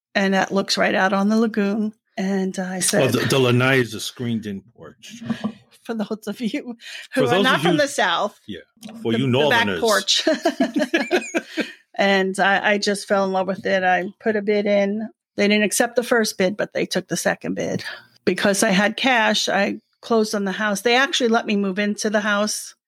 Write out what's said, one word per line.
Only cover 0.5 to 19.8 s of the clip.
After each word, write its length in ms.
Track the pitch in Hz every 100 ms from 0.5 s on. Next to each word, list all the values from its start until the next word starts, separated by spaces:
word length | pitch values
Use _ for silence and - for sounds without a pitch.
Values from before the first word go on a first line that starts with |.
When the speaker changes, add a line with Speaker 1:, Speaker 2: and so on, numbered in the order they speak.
Speaker 1:
looks 240 | 196 196 -
right 180 | 185
out 200 | 208 190
on 160 | 196 202
the 80 | 220
lagoon. 560 | 226 220 202 214 214 - _ -
And 400 | 190 196 190 190
I 220 | 185 185
said, 200 | 175 202
Speaker 2:
Well, 80 | 131
the, 80 | 123
the 180 | 131 135
lanai 400 | 127 123 131 135
is 140 | 117
a 60 | 104
screened-in 600 | - - 120 113 104 98 -
porch. 480 | - 80 - - 226 233 - 214 - _ _
Speaker 1:
For 120 | -
those 320 | 226 208 214 -
of 140 | 196
you 340 | 233 285 247 233 - - -
who 60 | -
Speaker 2:
For 20 |
Speaker 1:
are 40 | 120 180
Speaker 2:
those 80 |
Speaker 1:
not 120 | 262 285
Speaker 2:
of 60 |
Speaker 1:
from 100 | -
Speaker 2:
you 40 | 311
Speaker 1:
the 100 | 277
South, 500 | - 202 165 202 - -
Speaker 2:
Yeah, 140 | 85 - _ - -
for 100 | 113
Speaker 1:
the, 60 | 117
Speaker 2:
you 60 | 131
Speaker 1:
the 160 | 123 147
back 160 | 127 226
Speaker 2:
Northerners. 140 | 90
Speaker 1:
porch. 480 | 226 196 - - -
<laughs> 960 | 294 330 - 247 294 294 311 240 359 349 370 - - - - _ -
And 400 | 196 196 190 190
I, 340 | 190 196 208
I 60 | 208
just 300 | 202 196 -
fell 160 | 202
in 80 | 190
love 140 | 190 190
with 180 | 190
it. 180 | 190 196
I 220 | 185 180 180 -
put 160 | 233 214
a 60 |
bid 240 | 202 208 202
in. 420 | 202 196 214 226 - _ -
They 120 | 202
didn't 160 | 208
accept 320 | 208 - 240 247
the 60 |
first 340 | 233 240 214 -
bid, 180 | 185 202
but 160 | -
they 140 | - 180
took 220 | 185 180
the 80 | 175
second 380 | 196 170 -
bid. 300 | 190 - - - - - _
Because 380 | - 180 208 196
I 80 | 214
had 260 | 185 208 214
cash, 520 | 254 247 214 214 -
I 320 | 190 202 214